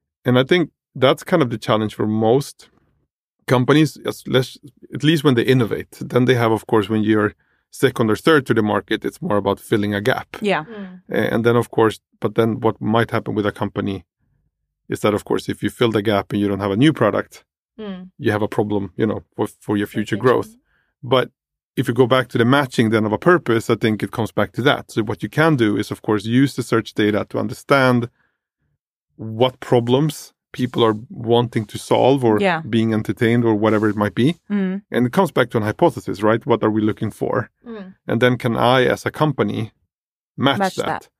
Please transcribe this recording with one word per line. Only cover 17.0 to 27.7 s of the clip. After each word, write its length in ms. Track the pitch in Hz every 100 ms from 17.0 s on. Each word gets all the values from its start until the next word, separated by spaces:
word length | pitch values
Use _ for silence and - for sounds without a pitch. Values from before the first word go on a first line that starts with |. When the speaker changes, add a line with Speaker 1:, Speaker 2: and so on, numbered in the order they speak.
| 110 101 - - _ _ _ -
Speaker 3:
Mm. 320 | 214 185 185 -
Speaker 1:
you 140 | 120
have 100 | 107
a 60 | 104
problem, 460 | - 107 104 98 -
you 100 | 113
know, 180 | 101 - -
for, 120 | 107
for 280 | - - 104
your 80 | 101
Speaker 3:
For 40 |
Speaker 1:
future 220 | 113 107 101
Speaker 3:
future. 60 |
Speaker 1:
growth. 320 | 127 117 104 - _ _ _ _
But 260 | 123 127 123 _ _ _ _ -
if 120 | 120
you 60 |
go 140 | 117 127
back 200 | 131 127
to 80 | 127
the 60 | 117
matching 440 | 139 135 - 113
then 160 | 110 107
of 60 |
a 80 | 104
purpose, 500 | - 180 - 113 -
I 60 | 107
think 260 | 113 107
it 100 | 101
comes 200 | - 107
back 200 | - 101
to 100 | -
that. 260 | 123 123 -
So 140 | -
what 180 | 107 113
you 80 | -
can 260 | - 160 147
do 200 | 110 110
is, 140 | 107
of 100 | -
course, 240 | - 107 104
use 300 | 120 135 -
the 80 |
search 320 | 123 113 104 -
data 300 | 104 104 98
to 80 | 117
understand 720 | 107 120 -